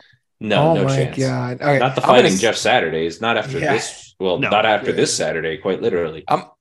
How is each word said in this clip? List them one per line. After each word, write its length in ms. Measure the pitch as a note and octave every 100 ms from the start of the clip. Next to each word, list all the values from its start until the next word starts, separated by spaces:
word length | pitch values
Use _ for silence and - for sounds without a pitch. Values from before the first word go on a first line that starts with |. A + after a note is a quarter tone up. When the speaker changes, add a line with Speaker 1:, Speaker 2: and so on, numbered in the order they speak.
| _ _ _ -
Speaker 1:
No, 300 | G#2+ G#2 D3+
Speaker 2:
Oh 40 |
Speaker 1:
no 100 | D#3+
Speaker 2:
my 120 | C3+ C3+
Speaker 1:
chance. 220 | C3 -
Speaker 2:
God. 360 | C3 B2+ B2 B2
Okay, 160 | D3 C#3
Speaker 1:
Not 160 | B2+
the 80 | C3+
Speaker 2:
I'm 60 | A#2
gonna 100 | B2
Speaker 1:
Fighting 140 | B2
Speaker 2:
s-, 80 | F#2+
Speaker 1:
Jeff 160 | A2 G2
Saturdays. 640 | G#2+ A#2+ E2 D#2+ E2 -
Not 160 | A2+ A2+
after 220 | C3+ C#3
Speaker 2:
Yeah. 140 | D3
Speaker 1:
this. 420 | - - - - -
Well, 200 | F#2 F2
Speaker 3:
No. 100 | G#2+
Speaker 1:
not 140 | G#2 A2
after 260 | G#2 -
this 260 | E2+ - -
Speaker 2:
Yeah. 80 | D#2+
Speaker 1:
Saturday, 300 | D#2+ D#2+ D#2+
quite 240 | G2+ F#2
literally. 420 | - F2+ D#2+ D#2+ -
Speaker 2:
I'm, 120 | D#3 - _